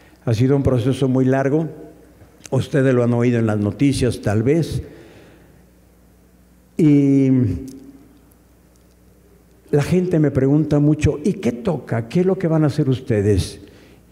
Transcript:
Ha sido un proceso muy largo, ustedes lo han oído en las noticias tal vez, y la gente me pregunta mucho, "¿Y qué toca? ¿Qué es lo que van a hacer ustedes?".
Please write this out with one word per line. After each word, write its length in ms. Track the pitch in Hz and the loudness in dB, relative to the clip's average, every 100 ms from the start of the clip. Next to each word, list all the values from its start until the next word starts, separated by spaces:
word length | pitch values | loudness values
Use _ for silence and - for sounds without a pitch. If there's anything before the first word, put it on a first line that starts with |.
| - - - | -20 -10 -4
Ha 80 | |
sido 220 | 113 131 139 | 0 2 2
un 80 | |
proceso 440 | 131 127 117 127 135 | 2 0 0 0 0
muy 180 | 131 131 | 2 2
largo, 440 | 135 135 151 156 - - - - - - _ - | 0 0 -2 -4 -10 -20 -20 -20 -20 -20 _ -6
ustedes 420 | 131 107 143 131 | -4 -2 0 2
lo 120 | 123 | 2
han 100 | 120 | 2
oído 240 | 120 123 120 | 2 0 0
en 80 | 113 | 0
las 140 | 107 | 0
noticias 640 | 104 - 139 127 127 - | -2 0 0 0 -2 -2
tal 200 | 113 104 | -2 0
vez, 400 | 113 165 - - - - - - - - - - _ _ _ _ _ _ _ _ _ _ _ - | 0 0 -2 -6 -10 -16 -20 -20 -20 -20 -20 -20 _ _ _ _ _ _ _ _ _ _ _ 0
y 520 | 156 143 139 139 135 131 113 - - - - - - _ _ _ _ _ _ _ _ _ _ _ _ _ _ _ _ | 2 4 4 4 4 2 0 -2 -10 -16 -20 -20 -20 _ _ _ _ _ _ _ _ _ _ _ _ _ _ _ _
la 140 | 147 | -2
gente 340 | 135 180 180 170 | 0 0 0 2
me 140 | 147 | 2
pregunta 480 | 131 135 147 147 147 | 2 2 2 2 2
mucho, 400 | 147 151 127 107 | 2 2 0 0
"¿Y 100 | - | -4
qué 180 | - 233 | -2 -4
toca? 560 | 233 - 147 - 113 113 | -4 -6 -6 -6 -6 -4
¿Qué 140 | 175 | -2
es 40 | 180 | 0
lo 140 | 185 | 0
que 80 | 170 | 0
van 160 | 160 | 0
a 40 | 151 | 0
hacer 220 | - 131 | 0 0
ustedes?". 720 | 123 - 107 101 98 82 - - - - - - | -2 0 0 2 0 -2 -8 -20 -20 -20 -20 -6